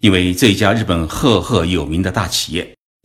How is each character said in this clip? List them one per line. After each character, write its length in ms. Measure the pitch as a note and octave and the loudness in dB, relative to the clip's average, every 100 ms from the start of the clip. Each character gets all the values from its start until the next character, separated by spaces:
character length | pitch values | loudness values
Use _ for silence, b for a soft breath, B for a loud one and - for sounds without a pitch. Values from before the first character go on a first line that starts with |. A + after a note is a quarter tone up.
因 100 | G#2+ | 4
为 240 | F#2 F2+ | 4 2
这 140 | F2+ B2 | 2 2
一 80 | F#2+ | 4
家 180 | G2+ | 2
日 80 | A2+ | 0
本 240 | G#2 F2 D#2+ | 0 -2 -2
赫 340 | - C#3 G2+ | -2 2 2
赫 240 | E2+ A2+ | 2 0
有 220 | E2 F2+ D2 | 0 -2 -2
名 160 | D#2+ | -4
的 80 | F#2+ | -2
大 160 | F#2 F2 | -2 -4
企 280 | - - | -4 -6
业 220 | F2 - - _ _ | -6 -8 -14 _ _